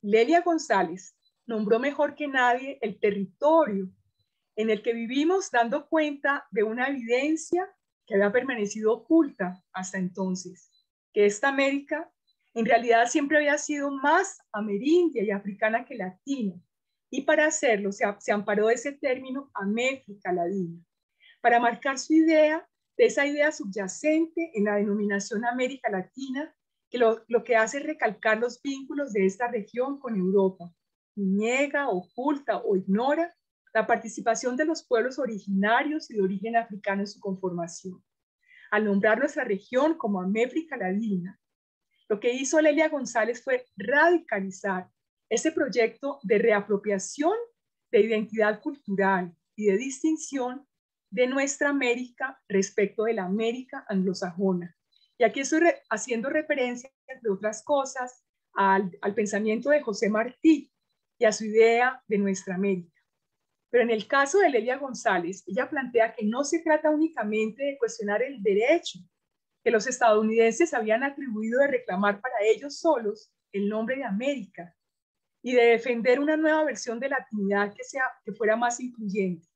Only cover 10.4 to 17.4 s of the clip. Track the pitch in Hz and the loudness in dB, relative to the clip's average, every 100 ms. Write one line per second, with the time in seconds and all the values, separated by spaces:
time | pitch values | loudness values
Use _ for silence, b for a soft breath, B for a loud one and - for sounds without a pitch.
10.4 | 180 170 _ _ _ _ _ - 208 202 | -8 -20 _ _ _ _ _ 4 4 4
11.4 | 277 269 277 277 285 302 339 _ _ _ | 0 2 0 0 -4 -6 -6 _ _ _
12.4 | _ 233 226 233 240 226 240 311 285 302 | _ -4 2 4 6 4 4 0 2 2
13.4 | 294 294 - 294 285 277 277 330 381 - | 2 0 -2 -4 -4 -2 2 2 2 -8
14.4 | _ 208 214 202 277 339 349 247 208 202 | _ -8 -4 -2 2 4 4 0 -2 -4
15.4 | 196 202 220 226 254 247 185 - - 277 | -6 -4 -2 -2 -4 -10 -10 -10 -8 -4
16.4 | 208 175 _ _ _ _ _ 254 285 302 | -4 -6 _ _ _ _ _ -4 2 4